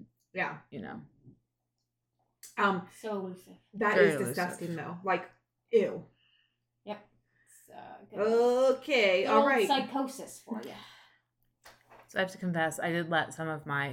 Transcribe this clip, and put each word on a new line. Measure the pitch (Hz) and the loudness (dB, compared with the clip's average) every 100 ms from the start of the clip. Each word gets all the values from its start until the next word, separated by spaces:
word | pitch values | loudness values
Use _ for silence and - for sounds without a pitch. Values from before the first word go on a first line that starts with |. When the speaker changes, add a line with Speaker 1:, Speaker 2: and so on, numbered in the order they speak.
| - _ _ | -16 _ _
Speaker 1:
Yeah. | 185 156 - - | -6 -6 -8 -14
Speaker 2:
you | 139 | -14
know. | 80 71 - _ - - _ _ _ _ _ _ _ _ _ _ - - | -12 -14 -18 _ -20 -20 _ _ _ _ _ _ _ _ _ _ -12 0
Speaker 1:
Um, | 202 185 185 - | 0 0 -4 -12
Speaker 3:
So | 220 202 | -8 -6
elusive. | 185 180 - - _ 196 | -6 -10 -18 -20 _ -2
Speaker 1:
that | 208 185 | 2 6
Speaker 2:
Very | - | 6
Speaker 1:
is | - | 4
Speaker 2:
elusive. | - 185 | -2 -2
Speaker 1:
disgusting, | 180 - 170 165 | -4 -4 -8 -8
though. | 147 175 | -8 -6
Like, | 190 175 - - _ _ _ | -2 -2 -2 -18 _ _ _
ew. | 226 185 - - _ _ _ _ _ _ _ 202 | 2 2 -2 -12 _ _ _ _ _ _ _ -14
Speaker 3:
Yep. | 208 - _ _ _ | -14 -16 _ _ _
It's, | _ - - - | _ -20 -20 -20
uh, | - - - - | -16 -16 -12 -2
good. | 214 233 240 247 262 262 | 2 4 4 4 4 2
Speaker 1:
Okay, | - 262 202 185 - | 2 2 4 4 4
Speaker 3:
Little | 285 | 4
Speaker 1:
all | 285 | 6
right. | 262 202 | 4 4
Speaker 3:
psychosis | 269 - 269 262 - 156 - - | 2 0 -4 -4 -6 -14 -16 -12
for | 226 135 | -12 -10
you. | - - - - _ _ _ _ _ - - _ - - | -16 -20 -20 -20 _ _ _ _ _ -20 -20 _ -20 -10
Speaker 2:
So | - | -4
I | |
have | 185 | -4
to | - | -4
confess, | 180 170 160 151 | -4 0 0 -2
I | 170 | -2
did | 170 165 | -2 0
let | 165 - - | -2 -2 -6
some | 160 | -8
of | 156 147 | -6 -4
my | 143 139 | -4 -4